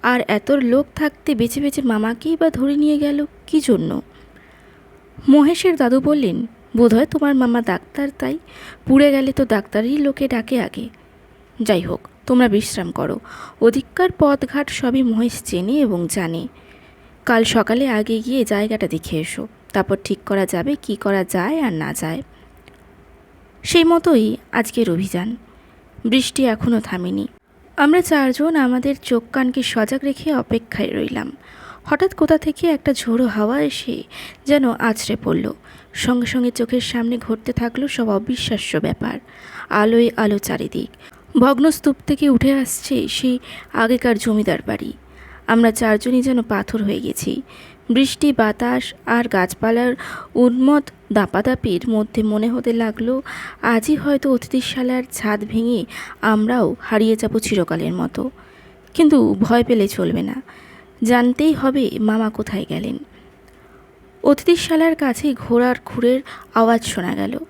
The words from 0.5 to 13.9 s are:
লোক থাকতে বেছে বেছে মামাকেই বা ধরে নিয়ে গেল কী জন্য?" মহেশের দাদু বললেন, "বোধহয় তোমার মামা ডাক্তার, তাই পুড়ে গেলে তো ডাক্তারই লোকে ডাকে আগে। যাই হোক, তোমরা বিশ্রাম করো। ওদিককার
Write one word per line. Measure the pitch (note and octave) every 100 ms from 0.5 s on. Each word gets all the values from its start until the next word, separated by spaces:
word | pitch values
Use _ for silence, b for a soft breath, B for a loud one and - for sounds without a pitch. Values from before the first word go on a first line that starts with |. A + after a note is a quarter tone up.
লোক | C#4+ B3 B3+ D4 -
থাকতে | D4+ - - B3+
বেছে | A#3 C#4
বেছে | C#4+ C#4
মামাকেই | C4+ G#3+ G#3+ A3+ D#4 E4
বা | E4
ধরে | D4 C4+ C#4+
নিয়ে | D4+ D4
গেল | D4 C#4+ D4 - -
কী | D#4
জন্য?" | C#4 G#3 D#3 - - b b b b b b b b - - - -
মহেশের | C#4+ D4 E4+ F#4 D#4+
দাদু | B3 C4
বললেন, | C4+ D4+ A3+ - A#3 - - A3+
"বোধহয় | A#3+ A3 D4+
তোমার | D4+ C#4+ C4+
মামা | B3 A#3
ডাক্তার, | A3+ F3+ - - C#4 -
তাই | C4 D#4 - B B B -
পুড়ে | C4+ D4
গেলে | C#4 C4+
তো | C4 C4
ডাক্তারই | G#3+ - G#3 A3+ D4
লোকে | C#4+ C4+ C4+
ডাকে | A#3+ A3+ B3+
আগে। | G3 - A3+ - _ - _ _ _ -
যাই | A3 F#3
হোক, | E3+ F3 - _ -
তোমরা | B3+ B3
বিশ্রাম | C3+ - - E3+
করো। | - - - B B B B
ওদিককার | A#3 A#3 -